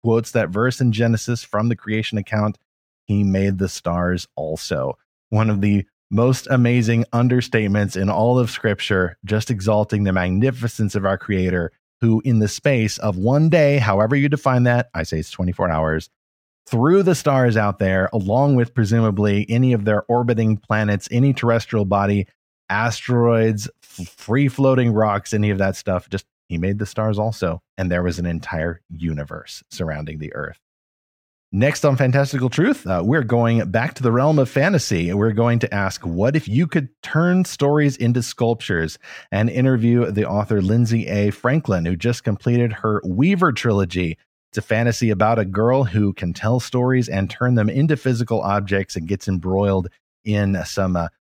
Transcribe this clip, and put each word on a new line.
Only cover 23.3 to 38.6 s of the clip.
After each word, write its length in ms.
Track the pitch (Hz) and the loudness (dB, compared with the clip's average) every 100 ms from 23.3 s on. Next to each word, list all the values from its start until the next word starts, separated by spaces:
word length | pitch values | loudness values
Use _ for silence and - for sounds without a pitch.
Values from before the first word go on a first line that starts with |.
| 113 113 104 110 - | 4 2 0 -6 -14
f-, 240 | - - 87 | -20 -16 -16
free-floating 840 | - - 123 143 - 135 127 120 | -12 -2 0 0 2 2 4 2
rocks, 400 | 107 107 101 - | 2 2 0 -2
any 160 | 107 104 | -2 0
of 80 | 98 | 0
that 180 | 98 - | 0 -2
stuff. 340 | - 90 - | -4 -4 -4
Just, 160 | 98 - _ - | -8 -8 _ -8
he 80 | 82 | -4
made 220 | 92 101 | -2 -4
the 60 | 104 | -6
stars 340 | - 110 101 | -4 -2 -2
also, 420 | 110 110 90 82 _ - | -4 -4 -6 -6 _ -6
and 140 | 92 | -2
there 120 | 87 | -2
was 160 | 90 85 | -2 -2
an 60 | 87 | -4
entire 560 | 82 - 82 82 82 - | -6 -6 -6 -6 -8 -14
universe 760 | 80 82 73 73 - - - - | -8 -6 -6 -8 -14 -16 -20 -16
surrounding 480 | - 82 76 76 76 | -10 -8 -8 -10 -10
the 140 | 78 | -12
Earth. 260 | - 73 - _ _ _ _ _ _ _ _ _ | -10 -12 -12 _ _ _ _ _ _ _ _ _
Next 320 | 98 135 - 151 | 0 0 2 2
on 100 | 131 | 2
Fantastical 540 | 131 131 139 135 123 | 2 2 0 0 -2
Truth, 360 | 151 202 285 92 | 2 0 0 -2
uh, 160 | 92 | -2
we're 220 | 98 156 | 2 0
going 480 | 113 117 117 117 98 | 2 2 2 2 0
back 220 | 110 98 | -2 -2
to 100 | - | -2
the 80 | 123 | 0
realm 260 | 117 147 151 | 2 4 2
of 120 | 127 | 2
fantasy. 640 | 139 165 180 - 90 85 | 2 2 0 0 -2 0
We're 180 | 101 110 | 0 2
going 280 | 104 117 117 | 2 2 2
to 140 | - | 0
ask, 320 | 101 95 - 87 | -2 -2 -4 -6
what 300 | 85 117 151 | -2 0 0
if 140 | - | 0
you 180 | 113 170 | 0 0
could 220 | 165 135 _ | 0 -4 _
turn 440 | - 156 175 185 180 | -4 0 2 2 0
stories 500 | - 143 151 147 127 | 0 0 2 2 2
into 260 | 120 120 | 0 0
sculptures, 800 | 117 - 117 117 | -2 -2 0 0